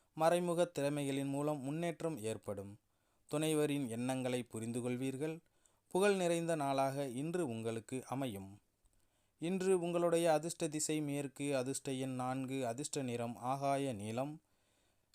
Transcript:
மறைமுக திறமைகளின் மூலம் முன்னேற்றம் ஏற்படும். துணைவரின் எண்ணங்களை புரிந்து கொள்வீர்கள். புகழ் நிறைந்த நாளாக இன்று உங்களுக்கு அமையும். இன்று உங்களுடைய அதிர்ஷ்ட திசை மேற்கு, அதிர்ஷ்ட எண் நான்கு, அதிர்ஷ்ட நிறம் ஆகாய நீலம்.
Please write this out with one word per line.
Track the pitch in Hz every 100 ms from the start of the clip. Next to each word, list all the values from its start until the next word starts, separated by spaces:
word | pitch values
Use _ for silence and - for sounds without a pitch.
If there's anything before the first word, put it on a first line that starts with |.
| _
மறைமுக | - 160 175 175 170
திறமைகளின் | 170 143 143 147 139 135 139
மூலம் | 139 147 151
முன்னேற்றம் | 131 156 170 156 165 143
ஏற்படும். | 107 110 - 101 101 107 _ _ _ _ -
துணைவரின் | 147 156 151 147 143 131
எண்ணங்களை | 113 127 131 127 127
புரிந்து | 117 113 113 120
கொள்வீர்கள். | 120 123 135 131 156 160 - _ _ _ _
புகழ் | 185 202 196
நிறைந்த | 175 170 170
நாளாக | 160 139 135 135 139 139
இன்று | 117 156 175 151
உங்களுக்கு | 113 113 113 - 131 -
அமையும். | 127 135 98 98 101 _ _ _ _ _ _ _ -
இன்று | 160 190 185 185
உங்களுடைய | 170 170 170 170 170
அதிர்ஷ்ட | 151 160 - 165
திசை | 151 147 156
மேற்கு, | 147 143 139 - 143 139
அதிர்ஷ்ட | 127 135 -
எண் | 131 131
நான்கு, | 127 127 131 127 135 123
அதிர்ஷ்ட | 117 147 151
நிறம் | 127 120 120 117
ஆகாய | 123 139 139 139 139
நீலம். | 107 107 113 139 156 _ _ _ _ _ _ _